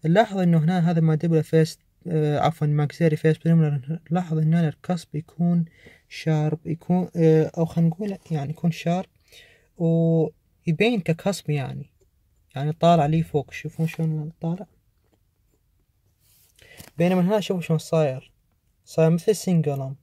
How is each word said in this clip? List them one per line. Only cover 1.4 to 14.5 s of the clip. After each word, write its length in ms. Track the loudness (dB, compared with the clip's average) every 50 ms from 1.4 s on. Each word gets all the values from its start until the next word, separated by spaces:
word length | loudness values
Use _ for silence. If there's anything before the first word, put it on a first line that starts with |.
| 0
فيس، 360 | 2 2 2 2 2 -2 _ _ _ _ _ _
آه، 320 | -4 -2 0 0 0 0 0
عفواً 280 | 0 0 0 0 -2
ماكسيري 480 | 0 0 0 0 -2 -2 0 0 0 0
فيس 220 | 2 2 0 0
بريمولار، 640 | 2 _ 2 4 4 4 2 0 -4 -6 -8 -10 -10 _ -4
نلاحظ 260 | -4 -4 -2 -2 -2
إن 160 | -2 0 2 2
هنا 140 | 2 0
الكاسب 480 | -2 -4 _ -6 -6 -6 -6 -6 _ -10
يكون 500 | -10 -10 _ _ -2 0 0 2 0 -2 -4 _ _ _ -20 -20 _ _ _
sharp، 500 | -18 -8 -4 -2 0 0 0 -2 -4 -6 _
يكون، 440 | -8 -8 -8 -2 -2 0 0 0 -4 _
آه، 360 | 2 4 4 4 4 2 0 -2
أو 80 | -4 -4
خلينا 240 | -2 0 0 0 0
نقول 280 | 0 -2 -8 -10 -10 -12 _ -8
يعني 180 | -6 -6 -6 -8
يكون 220 | -10 -2 -2 -2
sharp 380 | -2 -2 -4 -4 -4 -4 -6 _ _ _ _ _ -20 -20 -20 _ _ _ _ _ _
ويبين 1200 | -4 0 0 2 2 2 2 2 2 0 -2 -4 _ _ _ _ _ _ -4 0 0 0 0 0 -2
ككاسب 480 | -2 -2 -4 -2 -2 -4 -4 -4 -6 -6
يعني. 400 | -4 -4 -4 -8 -10 -12 -14 _ _ _ _ _ _ _ _ _ _ _ _ _ _
يعني 160 | -6 -6 -6
طالع 340 | -4 _ 4 4 4 4 4
لي 180 | 2 0 0 -2
فوق، 280 | -2 -4 -4 -4 -4
شوفون 360 | -14 -14 -14 -14 -6 -4 -4
شلون 440 | -4 -4 -4 -4 -4 -4 -4 -8 -10 -12 _
طالع. 260 | -6 -6